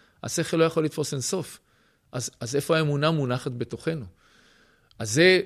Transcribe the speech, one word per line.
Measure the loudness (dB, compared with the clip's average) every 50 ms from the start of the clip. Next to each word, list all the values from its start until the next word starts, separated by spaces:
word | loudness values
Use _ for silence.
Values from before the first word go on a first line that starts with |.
| _ _ _ _
השכל | -10 -6 -4 -4 -2 0 2
לא | 2 4
יכול | 4 2 0 0
לתפוס | 0 -2 -4 -4 -4
אינסוף. | -4 -4 -4 -4 -4 -4 -6 -8 -12 -20 _ _ _ _ _ _ _ _ _ _
אז, | -8 -8 -8 -8 -10 -10
אז | -6 -4 -2
איפה | -2 0 2 2
האמונה | 2 2 2 0 2 2 2
מונחת | 2 2 0 0 -2 -2 -4 -6
בתוכנו? | -6 -8 -8 -8 -8 -6 -6 -6 -6 -6 -8 -14 -18 _ _ _ _ _ _ _ _ _ _ _ _ _ _ _ _ -10
אז | -6 0
זה | 4 6 6 6 6 4 2